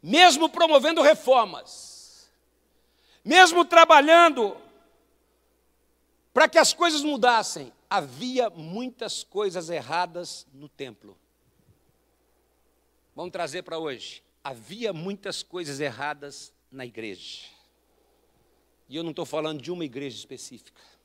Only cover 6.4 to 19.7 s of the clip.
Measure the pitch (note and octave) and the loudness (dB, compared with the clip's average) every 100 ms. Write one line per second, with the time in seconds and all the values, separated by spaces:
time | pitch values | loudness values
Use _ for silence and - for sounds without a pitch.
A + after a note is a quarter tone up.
6.4 | D4+ E4 D4 - E4+ D#4 D4 C#4 B3 A#3 | 4 4 2 2 0 0 -4 0 2 2
7.4 | G3+ - C3 _ _ G3+ C#3+ B2+ B3 B3+ | -2 -10 -14 _ _ -6 -4 -12 -10 -4
8.4 | A#3 F3 D#3 F#3+ B3+ A#3+ A3 - - F#3+ | -4 -6 -14 -12 -12 -12 -14 -12 -12 -8
9.4 | G#3 F3+ E3 E3+ A#2+ D#3+ F3+ E3 F3 - | -6 -8 -10 -10 -8 -6 -6 -10 -16 -18
10.4 | - C3+ C#3+ _ C3+ G#2 G#2 F#2+ _ _ | -20 -20 -20 _ -18 -18 -20 -20 _ _
11.4 | _ _ _ _ _ _ _ _ _ _ | _ _ _ _ _ _ _ _ _ _
12.4 | _ _ _ _ _ _ _ - F3 F3+ | _ _ _ _ _ _ _ -16 -14 -8
13.4 | E3 D#3 - D#3+ D#3+ B2 - - _ _ | -8 -8 -10 -10 -10 -10 -14 -20 _ _
14.4 | D3 B2+ G#2+ G3+ A3+ E3+ F3 G3+ G3+ E3+ | -16 -16 -18 -10 -8 -8 -10 -10 -12 -12
15.4 | - F3+ D#3+ C#3 C#3+ A#2 C#3+ D3 C#3+ C#3 | -12 -12 -12 -8 -8 -8 -10 -10 -14 -20
16.4 | - _ _ C3+ B2+ A2+ A2 F#2 - - | -20 _ _ -18 -18 -12 -12 -12 -16 -20
17.4 | - _ _ _ _ _ _ _ _ _ | -20 _ _ _ _ _ _ _ _ _
18.4 | _ _ _ _ _ C3 E3+ D3+ E3 D#3 | _ _ _ _ _ -12 -10 -10 -8 -6
19.4 | D#3 D#3 C3 | -6 -8 -12